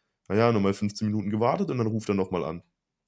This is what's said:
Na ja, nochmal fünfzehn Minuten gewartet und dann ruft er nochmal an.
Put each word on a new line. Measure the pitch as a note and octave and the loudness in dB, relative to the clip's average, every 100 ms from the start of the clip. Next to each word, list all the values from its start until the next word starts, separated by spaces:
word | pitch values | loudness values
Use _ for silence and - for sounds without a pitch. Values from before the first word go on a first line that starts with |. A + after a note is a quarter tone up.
| _ _ - | _ _ -2
Na | G2+ | 2
ja, | A#2 | 4
nochmal | A2+ G2 | 4 2
fünfzehn | G2 G#2 - G#2+ | 0 -2 -2 -2
Minuten | G#2+ G2 | -2 -2
gewartet | G#2+ A#2 F3 F3 | 0 2 0 -2
und | C3 | -2
dann | A2 | -2
ruft | A2 - | -2 0
er | |
nochmal | G2+ F#2 F2+ | 0 0 -2
an. | D2 E2+ - _ _ _ | -4 -6 -12 _ _ _